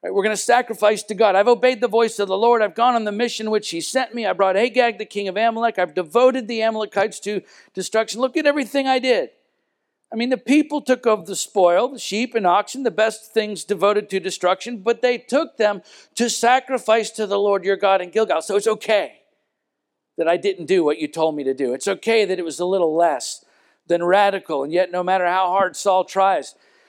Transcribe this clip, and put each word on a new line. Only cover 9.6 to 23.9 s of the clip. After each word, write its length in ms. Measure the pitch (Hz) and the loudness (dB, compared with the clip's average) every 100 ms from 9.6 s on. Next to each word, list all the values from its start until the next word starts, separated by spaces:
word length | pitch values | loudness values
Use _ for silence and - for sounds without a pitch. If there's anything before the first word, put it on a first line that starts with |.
| _ _ _ _ _ | _ _ _ _ _
I 40 | 220 | -4
mean, 120 | 247 | -2
the 80 | 262 | -2
people 460 | - 285 302 294 | 2 2 2 -4
took 240 | 294 254 240 | 0 0 2
of 200 | 214 170 | 0 -2
the 80 | |
spoil, 540 | 190 - 208 175 175 247 | -8 -4 2 4 4 0
the 100 | 262 | -4
sheep 380 | - 202 247 233 | -6 -4 -2 0
and 100 | 185 | 2
oxen, 380 | 185 202 262 | 2 0 -4
the 80 | 262 | -4
best 400 | 165 220 214 - | 0 -2 -2 -4
things 320 | 220 208 190 | -4 -4 -8
devoted 440 | - 196 196 208 208 | -6 0 2 0 -2
to 100 | 190 | -6
destruction, 600 | 175 - 180 185 226 233 | -6 -2 0 0 -4 -6
but 200 | 196 233 | -2 0
they 160 | 247 247 | 0 -2
took 380 | - 269 330 - | -2 -2 -2 0
them 260 | 208 202 - - _ | 0 0 -10 -20 _
to 160 | - 233 | -4 -2
sacrifice 800 | - 233 254 262 262 - 226 208 | 2 4 2 2 -6 2 2 0
to 140 | - 208 | -6 -4
the 140 | 202 | 0
Lord 240 | 202 196 | 2 0
your 120 | 175 196 | 0 0
God 240 | 202 190 | 2 2
in 100 | 180 | 0
Gilgal. 300 | 208 214 160 | -2 0 0
So 120 | - | 0
it's 140 | 202 202 | 0 0
okay 540 | 214 - 208 147 _ _ _ _ _ _ _ _ _ _ - | -2 0 0 0 _ _ _ _ _ _ _ _ _ _ -4
that 120 | 160 | 0
I 80 | 175 | 0
didn't 300 | 196 185 156 | -2 -4 0
do 180 | 185 | 0
what 140 | 151 165 | 2 -2
you 100 | 147 | -6
told 260 | 165 160 | -2 -2
me 80 | 151 | -2
to 100 | 135 | -4
do. 180 | 131 131 | -2 -4
It's 160 | 131 196 | -4 -4
okay 360 | 190 226 226 196 | -4 0 0 0
that 120 | 185 | -2
it 60 | |
was 160 | 170 147 | -6 -6
a 60 | 180 | -2
little 280 | 190 165 | 0 0
less 500 | 160 170 135 - - _ _ _ _ | 2 2 0 -6 -14 _ _ _ _
than 180 | _ | _